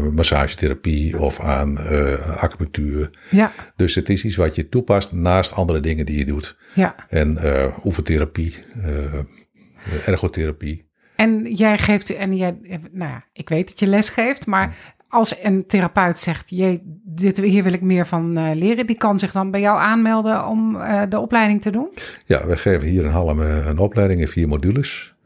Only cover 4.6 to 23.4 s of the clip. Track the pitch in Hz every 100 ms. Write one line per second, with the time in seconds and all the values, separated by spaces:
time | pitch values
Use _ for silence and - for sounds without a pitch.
4.6 | 78 127 123 101 - 87 87 92 92 -
5.6 | 85 80 78 78 73 73 69 71 - -
6.6 | _ - 185 - - 80 76 78 80 67
7.6 | 67 - 104 82 78 80 73 - 82 -
8.6 | - 113 87 73 73 73 71 _ _ _
9.6 | _ - - 78 - 92 - - 78 76
10.6 | 73 78 _ _ _ - 220 220 233 202
11.6 | 214 208 - 208 - - 196 190 180 175
12.6 | 180 180 165 180 156 123 - - - 160
13.6 | 185 - 196 202 214 - 233 269 - 190
14.6 | 190 - - _ _ 240 220 - 208 190
15.6 | 185 196 175 202 180 170 - 156 - 180
16.6 | 185 175 - 165 214 165 190 190 196 196
17.6 | 185 180 185 180 170 170 170 165 160 156
18.6 | 190 233 233 226 214 202 196 190 190 202
19.6 | 208 208 208 226 220 220 214 220 - 220
20.6 | 220 202 - 202 202 208 226 233 214 208
21.6 | 214 214 330 - - - - 71 78 82
22.6 | - 87 76 92 76 82 85 76